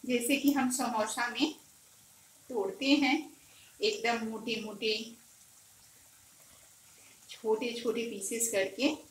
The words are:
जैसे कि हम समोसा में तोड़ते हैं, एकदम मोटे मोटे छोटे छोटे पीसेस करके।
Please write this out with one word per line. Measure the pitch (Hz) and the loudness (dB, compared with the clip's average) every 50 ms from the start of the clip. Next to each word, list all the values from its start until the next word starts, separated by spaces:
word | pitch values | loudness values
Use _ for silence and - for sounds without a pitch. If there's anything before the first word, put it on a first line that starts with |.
| - | 0
जैसे | 247 247 240 233 - 285 | 2 0 2 4 2 0
कि | 277 - 285 | 4 4 4
हम | 277 277 254 247 | 4 4 2 2
समोसा | - - 247 226 233 220 208 - - 240 240 240 | 0 0 -2 0 0 0 0 0 0 -2 -2 -2
में | 226 226 285 311 - - - - - - - - - - - - - - - - - - - - | 0 0 0 0 0 -6 -16 -20 -20 -20 -20 -20 -20 -20 -20 -20 -20 -20 -20 -20 -20 -20 -16 -8
तोड़ते | 262 226 190 190 - - 269 277 285 | -4 -2 -2 -2 -4 -2 4 4 4
हैं, | 285 277 262 285 - - - - - - - - - - - - - | 6 6 4 2 2 0 -6 -18 -20 -20 -20 -20 -20 -20 -20 -8 -2
एकदम | 202 220 208 - - 233 233 226 220 | 0 0 0 0 0 0 0 0 -2
मोटे | 220 220 214 - 240 220 214 | -6 -6 -8 -6 -4 -4 -4
मोटे | 208 214 202 - 226 220 214 226 233 - - - - - - - - - - - - - - - - - - - - - - - - - - - - - - - - - - - - - - - - - - - - - | -4 -8 -8 -4 -2 -2 -2 -2 -4 -10 -14 -20 -20 -20 -20 -20 -20 -20 -20 -20 -20 -20 -20 -20 -20 -20 -20 -20 -20 -20 -20 -20 -20 -20 -20 -20 -20 -20 -20 -20 -20 -20 -20 -20 -20 -20 -20 -20 -20 -20 -20 -20 -20 -18
छोटे | - - - 220 220 - 247 240 226 | -18 -6 0 0 2 2 0 -4 -4
छोटे | - - 240 220 233 | -2 -2 -2 -2 -2
पीसेस | 226 233 208 202 - - 240 226 - - | -4 -4 -6 -8 -6 -6 -2 -2 -2 0
करके। | 208 196 190 190 - - 254 302 311 - - - | 2 0 0 0 -2 0 0 0 0 0 -10 -18